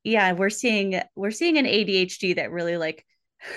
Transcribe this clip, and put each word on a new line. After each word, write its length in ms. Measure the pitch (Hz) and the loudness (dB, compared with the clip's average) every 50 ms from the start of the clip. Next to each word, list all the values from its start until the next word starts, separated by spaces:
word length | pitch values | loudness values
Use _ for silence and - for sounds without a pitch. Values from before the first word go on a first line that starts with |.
| - | -4
yeah, 280 | 214 226 214 190 185 180 | 0 2 4 4 2 2
we're 180 | 175 196 202 | 2 0 0
seeing, 500 | 214 - - 240 220 202 196 196 185 180 - - - | 0 0 0 0 2 2 0 0 0 -2 -4 -6 -8
we're 160 | 190 196 208 | -6 -6 -4
seeing 280 | 220 - 330 349 311 302 | -2 0 0 2 4 4
an 80 | 254 | 2
A 180 | - - 220 208 | 2 2 2 2
D 120 | 185 190 | 2 2
H 220 | 185 185 185 - - | 0 0 0 -2 -4
D 160 | 196 180 175 | -2 -2 -2
that 160 | 170 139 104 | -2 -2 -4
really, 260 | 170 175 170 170 175 | -4 -4 -4 -2 -2
like, 280 | 170 160 160 160 - - _ _ _ _ _ _ _ - - - | -2 -2 -4 -6 -8 -14 _ _ _ _ _ _ _ -16 -14 -14